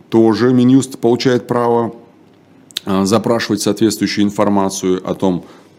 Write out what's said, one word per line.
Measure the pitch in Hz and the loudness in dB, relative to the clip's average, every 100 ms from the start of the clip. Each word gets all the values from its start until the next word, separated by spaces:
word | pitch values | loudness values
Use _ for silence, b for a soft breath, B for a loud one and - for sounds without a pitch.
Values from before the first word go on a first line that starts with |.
| _ | _
Тоже | 113 113 101 123 | 2 2 2 2
Минюст | 127 123 135 131 - | 2 4 4 2 -2
получает | 117 120 131 123 123 | 0 0 0 0 -2
право, | 120 120 117 113 - - _ _ _ _ _ - - | -2 0 0 -2 -8 -20 _ _ _ _ _ -18 -12
а, | - 95 98 | -4 -2 0
запрашивать | 110 110 117 - 104 | 0 0 -2 -2 -2
соответствующую | - 101 113 104 98 - | -2 0 0 0 -2 0
информацию | 101 101 104 101 98 95 95 92 90 | -2 0 0 0 -2 -4 -4 -4 -4
о | |
том, | 87 98 87 B B B | -4 -2 -2 B B B